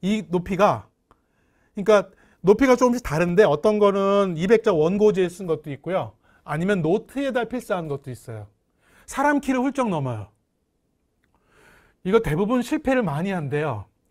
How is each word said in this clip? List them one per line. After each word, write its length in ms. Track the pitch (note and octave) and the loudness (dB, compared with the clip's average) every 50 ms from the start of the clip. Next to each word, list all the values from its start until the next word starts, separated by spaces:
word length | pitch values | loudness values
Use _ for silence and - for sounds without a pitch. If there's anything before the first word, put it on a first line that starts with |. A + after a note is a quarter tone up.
이 220 | - F#3 G#3+ A3 F3 D#3+ | -4 -2 -2 -2 -2 -4
높이가, 580 | F3 F#3 F3 F3+ G3 E3+ G3+ G3 C#3 G#2 - _ _ _ _ _ _ _ _ _ _ _ _ _ _ _ _ _ _ | -4 -4 -4 -2 0 2 2 2 2 0 -6 _ _ _ _ _ _ _ _ _ _ _ _ _ _ _ _ _ _
그러니까 340 | G#3+ F#3+ G#3 G#3+ G3+ F#3+ - _ _ _ _ _ _ | -4 2 4 4 4 2 0 _ _ _ _ _ _
높이가 340 | - F3 G#3 - C#4 C4 B3 | 2 2 4 4 4 4 4
조금씩 280 | A#3+ C4 B3 A#3+ B3 - | 4 4 2 2 0 -4
다른데 400 | - D3 D#3+ F3 F3 F3 F#3+ G#3+ | -4 -2 0 0 2 4 4 4
어떤 360 | E3 D3 D3+ D3+ G#3+ G#3+ G#3 | 4 4 2 2 0 2 4
거는 560 | G#3 G3+ G3 G3 G3 G3 G3+ G3+ G3+ F#3+ E3+ D#3 | 4 2 2 2 2 2 2 2 2 0 -2 -2
이백 260 | F3 F#3+ A3+ A3 A3 | 0 2 2 2 4
자 100 | A3 F#3+ | 2 2
원고지에 560 | D#3 D3+ E3 G3 G#3 G#3+ G#3+ G3 F#3+ F#3 F3 | 2 2 2 2 2 2 2 4 2 0 -2
쓴 180 | E3+ - G3 F3 | -4 -6 -6 -6
것도 240 | D#3+ D3 - D#3 | -6 -6 -6 -10
있고요. 420 | C#3 C3 - D#3+ F#3 F3+ C#3 G#2 - _ _ _ _ _ _ | -12 -12 -8 -6 -4 -4 -4 -6 -10 _ _ _ _ _ _
아니면 380 | - D3+ D#3 F3 G3 G#3 F#3 | -8 -6 -4 -2 0 0 0
노트에다 640 | D#3 D#3 F3+ A3 A3 - - C4 C#4+ C4+ A3 B3+ A#3 | 0 0 0 -2 -2 -6 -8 -6 -4 -4 -2 -4 -4
필사한 420 | A#3 B3 B3 A#3 - G#3 F3+ E3 D#3 | -4 -6 -8 -6 -6 -6 -6 -6 -6
것도 240 | C#3+ C3+ - C3+ | -10 -10 -10 -12
있어요. 360 | B2 - - - A2+ G#2+ G#2 - _ _ _ _ _ _ _ _ _ _ _ | -16 -14 -14 -16 -16 -14 -16 -18 _ _ _ _ _ _ _ _ _ _ _
사람 340 | - - - C#4 D4 D4 C#4+ | -10 -4 -2 0 2 2 0
키를 220 | C#4 - C4+ B3+ | 0 -2 -2 -2
훌쩍 280 | B3 C#4 - - B3+ A3 | -2 -2 -2 -2 -2 -2
넘어요. 380 | F3+ D#3 C#3 C3 A#2 G#2+ G2 - _ _ _ _ _ _ _ _ _ _ _ _ _ _ _ _ _ _ _ _ _ _ _ _ _ _ _ _ _ _ _ _ _ _ - | -2 -4 -4 -6 -6 -8 -10 -14 _ _ _ _ _ _ _ _ _ _ _ _ _ _ _ _ _ _ _ _ _ _ _ _ _ _ _ _ _ _ _ _ _ _ -2
이거 160 | F3+ G3 A3+ | 0 0 2
대부분 420 | A3+ C#3+ D3+ D#3+ G#3 G#3 B3+ B3 | 2 0 -2 -2 0 0 0 -2
실패를 400 | A#3+ - D4+ D4+ - C4+ C4+ B3+ | -2 -2 -4 -4 0 0 0 0
많이 300 | A#3 E3+ C#3 D3 F3 G3+ | 0 -2 -2 -4 -4 -4
한대요. 540 | G3 F3+ D3 C3+ C3+ D3 D3+ D3+ A#2+ G#2 G2 - _ _ _ _ | -4 -4 -6 -4 -4 -4 -4 -4 -6 -6 -10 -14 _ _ _ _